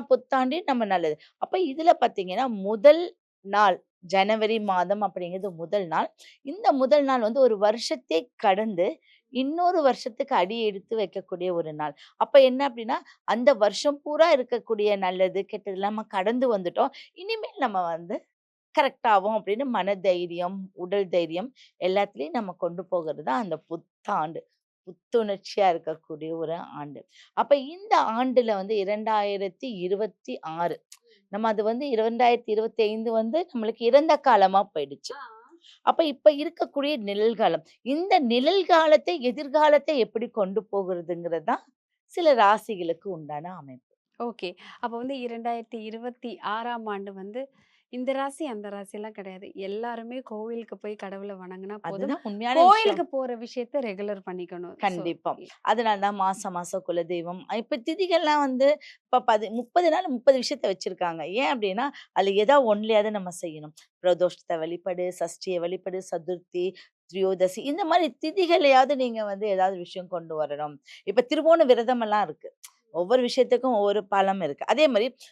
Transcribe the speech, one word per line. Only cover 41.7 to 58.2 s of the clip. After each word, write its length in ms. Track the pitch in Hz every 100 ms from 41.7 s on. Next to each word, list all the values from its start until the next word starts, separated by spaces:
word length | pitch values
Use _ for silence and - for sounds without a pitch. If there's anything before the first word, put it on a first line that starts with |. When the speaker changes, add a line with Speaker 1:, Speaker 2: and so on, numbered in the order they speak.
| _ _ _ _
Speaker 1:
சில 200 | - 330
ராசிகளுக்கு 720 | 254 202 214 - 196 170 165 202
உண்டான 440 | 170 147 147 165
அமைப்பு. 380 | 185 139 127 _ _ _ -
Speaker 2:
ஓகே. 300 | 240 226 180 180 - -
அப்ப 120 | 240 233
வந்து 200 | 254 277
இரண்டாயிரத்தி 640 | 247 233 233 233 226 233
இருபத்தி 500 | 214 226 247 240 240 202 -
ஆறாம் 360 | 214 233 240 220
ஆண்டு 260 | 202 196
வந்து 280 | 196 190 214 269 _ _ _ _
இந்த 180 | 247 254
ராசி, 340 | 269 277 277 311
அந்த 220 | 214 208
ராசிலாம் 420 | 202 196 208 214
கிடையாது. 440 | 214 190 185 202
எல்லாருமே 640 | - 190 208 233 233 226 247
கோவிலுக்கு 580 | 254 214 220 233 226 202
போய் 180 | 208 208
கடவுளை 380 | 196 196 202
வணங்குனா 320 | 190 180 185 190
போதும். 140 | 208
Speaker 1:
அதுதான் 400 | 185 190 226 285
உண்மையான 320 | 226 208 233
விஷயம். 160 | 269 359
Speaker 2:
கோயிலுக்கு 360 | 427 427 349 294
போற 300 | 269 254 240
விஷயத்தை 440 | 233 254 240 285
ரெகுலர் 400 | 240 190 202 196 190
பண்ணிக்கணும். 360 | 180 175 175 175
So, 80 |
Speaker 1:
கண்டிப்பா. 600 | 190 202 175 170 165 170 143
Speaker 2:
இ- 80 | - -
Speaker 1:
அதனால 400 | - 220 226 202
தான் 140 | 202
மாசம் 380 | 208 190 190 202
மாசம் 320 | 180 175 190 180
குலதெய்வம். 520 | 170 165 175 165 185 170
அ, 40 | 214
இப்ப 200 | 220 294
திதிகள்லாம் 640 | 226 320 359 349